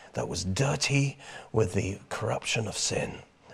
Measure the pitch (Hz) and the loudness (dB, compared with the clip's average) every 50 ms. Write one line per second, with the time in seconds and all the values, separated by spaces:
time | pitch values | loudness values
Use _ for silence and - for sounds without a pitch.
0 | - - - 60 - - - 85 87 92 95 131 139 139 147 139 - - 139 139 | -16 -10 -6 -4 -4 -4 -2 -4 -2 0 2 2 2 2 2 2 2 4 4 4
1 | 139 139 - - - - - - - - - 117 107 98 - 98 - 95 98 - | 4 2 0 -6 -14 -16 -16 -16 -8 0 2 4 4 4 4 0 0 0 -2 -6
2 | - - - - 110 113 120 - - - - 117 110 98 - - - - - - | -8 -8 -6 -4 -2 -2 -2 -2 -2 -2 0 0 0 -2 -2 -2 -2 0 0 0
3 | - - - - - - _ _ - - | -2 -4 -6 -10 -14 -18 _ _ -20 -16